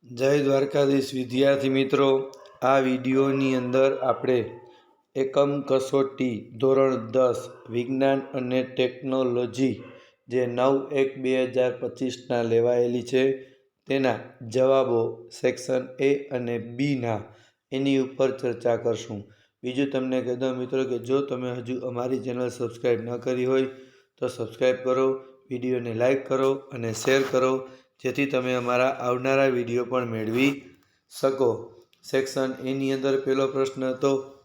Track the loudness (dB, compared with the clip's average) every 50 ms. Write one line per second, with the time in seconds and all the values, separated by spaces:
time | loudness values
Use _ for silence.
0 | _ -14 -4 0 2 4 4 4 4 4 4 2 2 2 2 2 4 4 4 2
1 | 0 0 -4 -6 -6 -2 2 4 4 4 4 2 2 0 2 2 2 2 2 2
2 | 4 4 4 2 0 -4 -12 -18 -20 -20 -12 -2 2 4 4 4 4 2 0 0
3 | 0 0 2 2 2 2 2 2 2 2 0 0 -2 0 2 4 4 4 2 0
4 | 0 0 0 0 0 0 2 2 0 -2 -8 -16 -20 -20 -20 -20 _ _ _ _
5 | _ _ _ -4 -4 0 2 2 2 2 2 -4 0 2 2 2 2 2 2 2
6 | 2 0 -2 -2 -2 -2 -2 -4 -8 -12 -6 0 2 4 6 6 4 4 2 0
7 | -4 -2 2 4 4 4 2 0 -6 -12 -16 -18 -14 -6 -4 -4 -4 -2 0 2
8 | 2 2 2 2 -2 -6 -6 -6 -4 0 0 -2 -2 -2 0 0 0 0 0 -4
9 | -6 -4 -2 0 0 0 0 0 -2 -4 -2 0 0 0 0 -4 -10 -18 -20 -20
10 | -20 _ _ _ _ -4 0 0 0 0 0 2 2 4 2 2 0 -2 0 0
11 | 0 0 -2 -4 -2 0 0 0 0 0 2 0 0 0 0 -4 -8 -8 -6 -4
12 | -6 -6 -6 -8 -6 -4 -2 0 0 2 2 4 4 4 4 4 2 2 0 -2
13 | -4 0 2 2 2 2 0 -2 -8 -18 _ _ _ _ _ _ _ -2 0 2
14 | 2 2 0 0 -6 -16 -18 -16 -14 -4 0 2 4 6 6 4 4 4 2 2
15 | 0 0 -4 -8 -16 -20 -14 -2 -2 -2 -2 -2 -4 -2 -2 -2 -2 -6 -6 0
16 | 2 2 2 2 -2 -6 -6 -4 -4 -4 -4 -4 -6 -8 -4 -2 -2 0 0 0
17 | 0 -2 -2 -4 -6 -10 -20 -20 _ _ _ _ _ _ -4 -2 0 2 2 2
18 | 0 -2 0 0 0 0 0 -2 -4 -4 -4 -2 0 0 0 0 0 -2 -2 -2
19 | -6 -10 -10 -12 -12 -14 -20 _ _ _ _ _ -10 -6 -2 -2 -2 0 0 -2
20 | -2 0 -2 -2 -2 -2 -4 -2 -2 -4 -4 -4 -6 -4 -2 -2 -2 -2 -2 -6
21 | -2 0 0 0 0 -2 -6 -6 -4 -6 -6 -6 -6 -6 -8 -6 -6 -6 -6 -4
22 | -4 -2 -2 -4 -4 -6 -4 -4 -4 -4 -4 -6 -6 -6 -6 -4 0 0 0 0
23 | -2 -6 -8 -6 -4 -4 -2 0 0 2 2 2 2 0 -4 -14 -20 -20 _ _
24 | _ _ _ _ -6 -6 -4 -6 -8 -10 -4 0 2 2 2 0 0 -2 0 2
25 | 2 2 0 -2 -8 -16 -20 _ _ _ -8 -6 -2 -2 -2 -2 -2 -4 -2 2
26 | 2 2 2 2 0 -2 0 2 2 2 0 0 -6 -12 -10 -6 -6 -4 -4 -2
27 | 2 2 4 4 2 2 2 2 2 2 0 0 -4 -10 -16 -20 _ _ _ _
28 | -6 -4 -2 -2 -2 0 0 -2 0 0 -2 -2 0 0 2 2 2 2 0 -2
29 | -2 -2 -2 0 0 2 4 4 4 4 2 0 -2 -2 -2 -2 -2 0 -2 -2
30 | -2 -2 -4 -4 -4 -2 0 2 2 2 2 -2 -12 -20 -20 _ _ _ _ _
31 | _ _ -10 -2 0 0 2 2 2 2 2 -2 -6 -14 -20 -20 _ _ _ _
32 | _ -2 -2 -2 0 0 -2 -2 -2 -2 -4 -6 -6 -6 -4 -2 -2 -2 -2 0
33 | 0 0 0 0 0 0 0 0 0 0 0 -2 -2 -2 -2 -4 -4 -4 -4 0
34 | 0 0 0 0 -4 -8 -18 -20 _